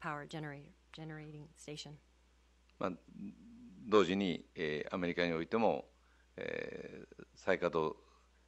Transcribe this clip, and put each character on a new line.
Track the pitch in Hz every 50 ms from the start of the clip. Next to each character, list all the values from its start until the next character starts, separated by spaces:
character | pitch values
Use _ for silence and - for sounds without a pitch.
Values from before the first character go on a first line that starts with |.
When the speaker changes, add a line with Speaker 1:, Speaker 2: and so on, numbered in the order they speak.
Speaker 1:
power | - 165 151 147 143
generator, | 147 - 160 156 151 143 143 143 - - - _ _ -
generating | - 160 160 156 156 151 151 151 151 147 147 -
station. | - - - 151 151 - 143 151 147 - - _ _ _ - _ _ _ - _ _ _ _ - -
Speaker 2:
ま | -
あ、 | 95 87 - - - - - - 101 - - - - - - - - - - -
同 | 117 104 107 95
時 | 85 92
に、 | 98 101 92 82 - - - -
え | - 85 76 76 76 - -
ー、 | -
ア |
メ | 95 90 87
リ | 85
カ | 85 87
に | 87 82
お | 80 82
い |
て | - - 113
も、 | 113 98 78 65 - - - _ _ _ _ - - _ _ -
え | - 50 50 - - - - - - - - - -
ー、 | - - - - - -
再 | - - - 92 87
稼 | 90 87
働 | 76 82 78 78 - - - - - - _ _ _ - _